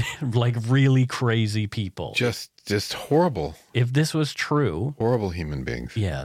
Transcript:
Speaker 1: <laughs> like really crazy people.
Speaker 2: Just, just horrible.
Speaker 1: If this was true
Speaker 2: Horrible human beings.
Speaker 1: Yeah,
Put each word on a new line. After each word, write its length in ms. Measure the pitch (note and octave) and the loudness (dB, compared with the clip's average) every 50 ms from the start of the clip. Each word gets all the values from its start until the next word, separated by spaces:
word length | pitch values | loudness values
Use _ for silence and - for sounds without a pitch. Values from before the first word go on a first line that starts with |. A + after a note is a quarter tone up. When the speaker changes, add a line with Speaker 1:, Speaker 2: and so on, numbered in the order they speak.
| A#2+ - - - - | 2 2 -2 -6 -4
Speaker 1:
<laughs> 0 | B2+ A2 | -2 0
like 220 | B2 A#2+ A#2+ A#2+ A#2 A2 | 2 2 2 2 0 0
really 380 | A2+ C3 C3+ C3+ C3+ C3 C3 B2+ | 2 4 4 6 6 6 4 4
crazy 600 | B2 - - - A#2+ A2+ A2+ A2+ G#2+ G#2 A2 G#2+ | 2 0 0 0 2 2 2 2 2 0 0 -2
people. 480 | G2+ - - G#2+ F#2+ - - F2 - - | -2 -4 -4 -6 -6 -6 -8 -8 -6 -2
Speaker 2:
Just, 360 | - B2 A#2+ A2 - - - _ _ _ | -2 0 0 -2 -4 -8 -16 _ _ _
just 300 | - G2+ G#2 G2 - - | -2 -2 -2 -2 -2 -8
horrible. 600 | - - - C#3 D3+ F3 F3+ B2+ G2+ D2+ D2 D2+ - - _ - | -8 -4 0 2 4 4 2 0 -2 -4 -6 -6 -10 -14 _ 0
Speaker 1:
If 180 | A#2 A#2+ A#2+ B2+ | 0 0 2 2
this 220 | C#3+ D#3 D#3 - | 2 2 2 2
was 180 | D#3+ D#3 C#3 - | 0 -2 -2 -2
true 600 | - - - D3 D3 D3 A2+ D#2 D2+ G#2 C#3+ D3 - | -4 -4 -2 0 0 2 0 0 -2 -4 -4 -4 -2
Speaker 2:
Horrible 320 | A2+ A2+ B2 A#2+ G#2+ F#2+ | 0 2 2 2 0 -2
human 340 | E2+ F2 E2+ D2+ D2 C#2 B1+ | -2 -4 -4 -4 -4 -4 -4
beings. 320 | - - A#1+ A#1+ A#1+ - | -6 -6 -6 -8 -6 -4
Speaker 1:
Yeah, 280 | A#2 G#2+ F#2+ D#2 C2+ C2+ | -2 -2 -2 -2 -4 -6